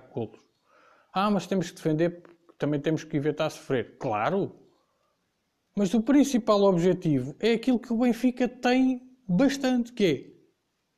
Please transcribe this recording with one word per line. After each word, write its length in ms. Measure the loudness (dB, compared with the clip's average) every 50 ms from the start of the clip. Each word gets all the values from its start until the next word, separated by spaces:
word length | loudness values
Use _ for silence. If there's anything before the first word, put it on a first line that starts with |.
| -12 -12
golos. 300 | -10 -8 -8 -8 -10 -16 _ _ _ _ _ _ _ _ _ _ _ _ _ _ -4
Ah, 180 | -2 -2 0
mas 160 | 0 -2 -2
temos 240 | -2 -4 -4 -4 -4
que 60 | -8
defender, 460 | -6 -4 -2 0 0 0 -2 -2 -6 -14 -20 -20 _ _ -20 _ -6
também 220 | -4 -2 -2 -2
temos 240 | -2 -2 -2 -2 -4
que 120 | -4 -4
evitar 340 | -4 -2 -2 -2 -2 -4 -4
sofrer. 480 | -6 -8 -6 -4 -2 -2 -2 -4 -8 -8
Claro! 600 | -6 -4 -2 -2 0 0 0 -2 -2 -4 -8 -12 _ _ _ _ _ _ _ _ _ _ _ _ _ _ _ _ _ _ _ _ _ _ _
Mas 160 | -2 0 0 0
o 100 | 0 2
principal 600 | 4 4 4 4 4 2 0 0 2 2 4 4
objetivo 720 | 4 4 4 2 2 0 0 0 0 0 0 -2 -4 -6 -4
é 140 | -2 0 0
aquilo 260 | 0 0 0 -2 -2
que 140 | -2 -4 -4
o 60 | 0
Benfica 500 | 0 0 0 0 0 -2 0 0 -2 -4
tem 540 | -4 -4 -2 0 2 2 2 2 0 -2 -6 -14 -20 _ _ -2
bastante, 640 | 2 2 4 2 2 0 0 0 0 0 -2 -2 -2
que 120 | 0 0
é 300 | 0 0 0 -4 -10 -20 -20 _ _ _ _ _ _ _ _ _ _ _